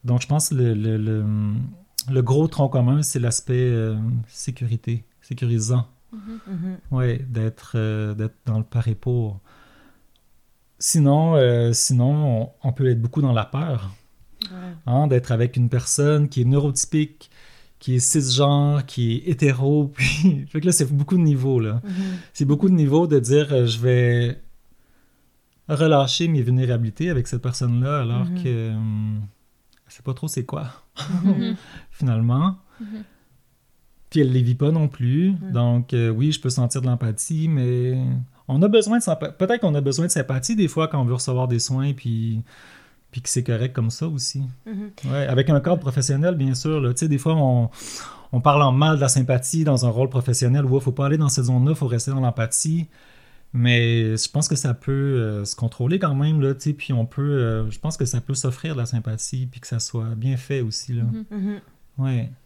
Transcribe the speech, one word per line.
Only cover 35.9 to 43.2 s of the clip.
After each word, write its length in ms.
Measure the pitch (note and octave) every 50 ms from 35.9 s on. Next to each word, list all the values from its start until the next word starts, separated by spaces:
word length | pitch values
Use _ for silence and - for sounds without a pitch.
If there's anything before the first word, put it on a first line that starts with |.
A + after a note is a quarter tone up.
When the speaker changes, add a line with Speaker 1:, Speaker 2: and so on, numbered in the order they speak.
Speaker 1:
euh, 180 | - A#2+ A#2 A2+
oui, 200 | A2+ A2 C3 D3+
je 80 | D3+ -
peux 100 | - C3
sentir 300 | B2 - B2 A#2+ - C3+
de 40 | B2+
l'empathie, 600 | B2+ B2 A#2 B2 A2+ G#2+ - - - D#3+ D#3 D#3+ D#3+
mais 500 | D#3+ C#3 B2+ B2 B2 B2 B2 B2+ B2+ C3 B2+ B2+ B2+ B2+ B2 - _ _ _
on 160 | - C3 C#3
a 60 | F3+ G#3
besoin 300 | G#3 A3+ G#3 G3+ A3+ A#3+
de 40 |
sympa-, 300 | - - D#3+ - - C#3+
peut-être 280 | - - F#3 F#3+ A#3+ A#3
qu'on 140 | A3 F3 D3
a 60 | D3
besoin 260 | C#3 C#3 C3+ C#3 E3
de 40 | F3
sympathie 420 | - D#3+ C3 - C3 C3 B2+ - A#3
des 140 | G#3+ G3 D3+
fois 180 | - D#3+ D#3+
quand 140 | D#3 - C#3+
on 40 | B2+
veut 100 | A#2+ B2
recevoir 340 | B2 - - B2+ B2+ B2+ B2
des 100 | A#2+ A#2
soins, 340 | - - C3 C3 C3+ C#3+
puis, 500 | C#3 - - A#2+ A2+ A2+ A2+ A2+ A2+ A2 A#2 - - - - - - - - _ _ _ _ _
puis 100 | - B2